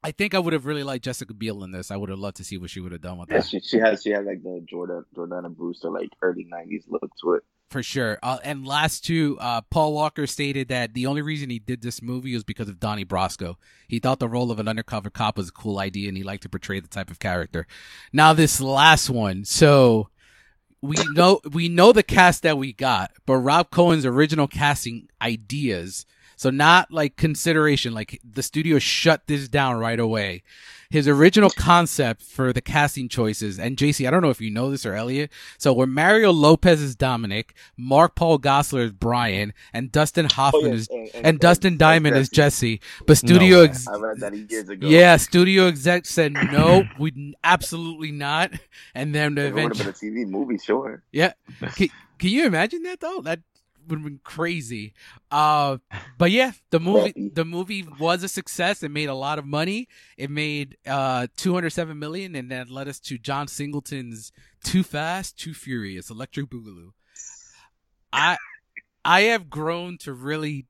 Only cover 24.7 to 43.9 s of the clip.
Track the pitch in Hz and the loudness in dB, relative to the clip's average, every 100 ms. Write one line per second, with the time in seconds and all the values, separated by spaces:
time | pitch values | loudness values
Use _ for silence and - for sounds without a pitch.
24.7 | 143 - 113 - _ 113 113 104 139 139 | -2 -6 -12 -16 _ -6 -6 -6 -6 -4
25.7 | 92 87 - - _ _ _ 131 135 151 | -4 -6 -12 -16 _ _ _ -2 2 4
26.7 | 175 - 160 147 - 160 147 170 156 151 | 4 2 -4 -4 -2 -2 -2 -2 0 2
27.7 | 139 123 113 107 - 120 113 135 147 160 | 0 -2 -8 -12 -14 -14 -10 -6 -4 2
28.7 | 151 - - 165 156 - 147 135 143 135 | 2 2 0 2 2 0 -6 -2 -2 0
29.7 | 120 113 117 117 110 101 90 _ - - | -2 -4 -2 -2 -2 -4 -8 _ -20 -20
30.7 | - _ 151 143 139 160 208 202 - - | -20 _ 0 2 6 6 8 4 4 4
31.7 | 175 170 - 131 113 - - 131 127 - | 4 4 0 -2 -2 -12 -4 -2 -2 -2
32.7 | 156 147 - 123 - 113 107 107 95 110 | 0 0 -2 -8 -2 -2 -2 -6 -6 -8
33.7 | 131 143 147 127 165 170 127 110 107 131 | -2 0 0 0 2 2 -2 -4 -4 -4
34.7 | 139 117 98 117 135 151 - - - 147 | -4 -6 -6 -4 -4 -6 -10 -20 -4 0
35.7 | 123 131 131 165 214 214 175 147 160 185 | 2 2 2 4 4 4 6 6 6 6
36.7 | 160 147 120 131 123 110 101 - _ - | 4 0 -4 -2 -2 -4 -6 -8 _ -20
37.7 | - 123 135 165 - 165 156 135 139 143 | -14 0 4 4 2 2 2 2 0 0
38.7 | 135 117 98 117 120 117 95 104 - - | -2 -4 -4 -2 0 0 -2 -4 -8 -12
39.7 | 113 127 147 151 - 156 - 135 151 151 | -10 -4 0 0 0 -2 2 2 2 2
40.7 | 117 110 120 110 117 151 156 170 175 190 | -2 -6 -12 -12 -2 0 4 4 4 2
41.7 | 165 156 160 151 139 131 - 147 - 117 | 4 6 6 4 2 2 4 4 2 -2
42.7 | 110 - - - 151 120 175 185 180 160 | -4 -10 -14 6 6 8 8 10 10 10
43.7 | 131 123 | 6 -8